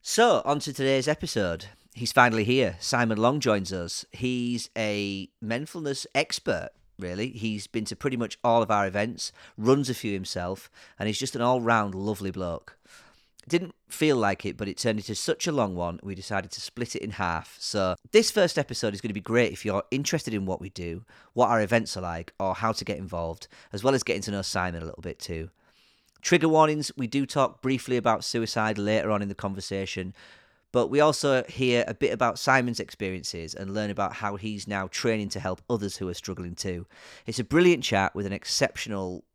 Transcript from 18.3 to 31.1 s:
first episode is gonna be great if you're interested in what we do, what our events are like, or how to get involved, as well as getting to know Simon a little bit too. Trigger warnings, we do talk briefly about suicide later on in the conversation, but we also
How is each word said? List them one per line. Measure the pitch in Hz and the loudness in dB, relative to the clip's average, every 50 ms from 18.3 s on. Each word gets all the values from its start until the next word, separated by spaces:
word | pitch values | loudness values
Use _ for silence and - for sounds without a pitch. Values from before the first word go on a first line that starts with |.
first | - 214 185 165 - 156 | 4 2 2 4 2 -2
episode | 139 - 120 - - 107 | -4 -2 -4 -2 -2 -2
is | 101 98 | -2 -2
gonna | - 113 101 | -4 -4 -6
be | 104 | -6
great | 90 - 113 120 120 - | -4 2 4 4 4 4
if | - - - | 0 -4 -4
you're | 107 95 98 - _ | -2 -2 -2 -2 _
interested | 127 135 143 - - 156 - - 110 | -4 -2 -2 -2 -2 -2 -2 -2 -4
in | 104 98 | -2 -2
what | 92 92 - | -2 -4 -6
we | 90 98 | -6 -12
do, | _ - 87 85 82 90 - _ - - - _ | _ -8 -8 -8 -8 -8 -12 _ -20 -20 -20 _
what | _ 117 123 101 | _ 4 4 6
our | 120 113 | 6 2
events | 107 92 117 117 107 - - | 4 4 2 2 2 0 -6
are | 92 | -6
like, | 92 87 85 85 87 - _ _ | -6 -6 -6 -6 -10 -12 _ _
or | 98 95 92 | -2 -2 0
how | - 117 113 | 0 0 0
to | 110 - 98 | 0 -2 -4
get | - 101 73 | -6 -6 -6
involved, | 98 87 87 85 85 82 82 - - _ - - - _ | -6 -8 -6 -6 -6 -6 -8 -10 -16 _ -20 -20 -18 _
as | - 101 | -10 0
well | 107 135 139 | 2 2 2
as | 131 | 2
getting | - - - 101 | 2 0 -2 -2
to | 98 - | -2 -4
know | 101 101 | -6 -4
Simon | 95 - - 98 90 90 85 82 | -4 -2 -2 -2 -2 -2 -4 -6
a | 82 | -10
little | 80 - - | -10 -12 -10
bit | - 90 - _ | -10 -10 -10 _
too. | - - 87 80 82 - _ _ _ _ _ _ _ _ _ _ _ _ _ _ | -8 -8 -8 -8 -8 -10 _ _ _ _ _ _ _ _ _ _ _ _ _ _
Trigger | - - 175 165 151 165 | 2 4 4 6 6 6
warnings, | 156 156 156 156 151 151 139 - - - | 6 6 6 6 4 -2 -4 -6 -4 -6
we | 127 | -6
do | 110 110 139 135 | -2 0 -2 -2
talk | - - 147 135 123 - _ | 0 2 2 2 2 0 _
briefly | - 131 135 127 - - 127 | 0 0 0 0 0 0 0
about | 120 104 120 110 - - | 2 4 2 2 2 -2
suicide | - - 120 113 107 - 117 107 110 104 101 | -4 -2 -2 -2 0 0 0 0 0 0 0
later | 101 104 110 110 - 107 | 0 2 2 2 2 2
on | 107 101 | 0 0
in | 101 101 | -2 -4
the | 98 | -6
conversation, | - - 98 98 95 - - 101 95 98 92 - 95 92 92 101 - - - - - _ _ _ _ _ _ | -6 -6 -6 -6 -6 -6 -6 -4 -4 -4 -4 -6 -6 -6 -8 -10 -14 -20 -20 -20 -20 _ _ _ _ _ _
but | - 123 113 - | 2 2 2 4
we | 131 143 | 4 6
also | 147 156 | 6 6